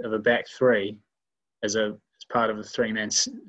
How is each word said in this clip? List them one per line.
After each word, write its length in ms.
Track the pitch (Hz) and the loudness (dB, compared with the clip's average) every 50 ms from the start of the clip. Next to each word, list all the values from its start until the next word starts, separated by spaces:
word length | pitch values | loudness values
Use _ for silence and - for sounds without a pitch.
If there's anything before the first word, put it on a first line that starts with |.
| 120 | -6
of 100 | 113 110 | -4 -2
a 60 | 107 | 0
back 280 | 107 120 120 117 - - | 4 4 2 2 0 -4
three 480 | - - 131 127 120 104 98 104 107 104 _ _ _ _ _ _ _ _ _ _ _ _ - | -2 2 4 4 4 4 2 -2 -6 -10 _ _ _ _ _ _ _ _ _ _ _ _ -4
as 120 | 107 104 | -2 0
a, 120 | 110 107 104 107 - _ _ _ | 0 0 -2 -4 -8 _ _ _
as 80 | - - - | -20 -10 -4
part 180 | - 120 117 110 | -2 0 0 0
of 80 | 107 107 | 0 -4
a 40 | 107 | -8
three-man, 440 | - - - 120 110 110 110 107 | -6 -2 -2 0 0 -2 -2 -2
s-, 220 | 104 - - - - - - - | -2 0 -2 -2 -2 -4 -10 -16